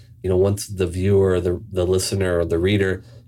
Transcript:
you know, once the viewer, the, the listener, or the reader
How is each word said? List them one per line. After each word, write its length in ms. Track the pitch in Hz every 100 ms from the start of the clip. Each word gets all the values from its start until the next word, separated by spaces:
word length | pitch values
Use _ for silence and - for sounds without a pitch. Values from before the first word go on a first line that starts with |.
| - -
you 80 | 92
know, 80 | 92
once 280 | 98 101 -
the 180 | 95 85
viewer, 520 | 90 95 98 95 90
the, 240 | 90 87 -
the 160 | 92 87
listener, 520 | 95 - 101 90 85
or 80 | 82
the 120 | 85
reader 460 | 95 104 95 95 - -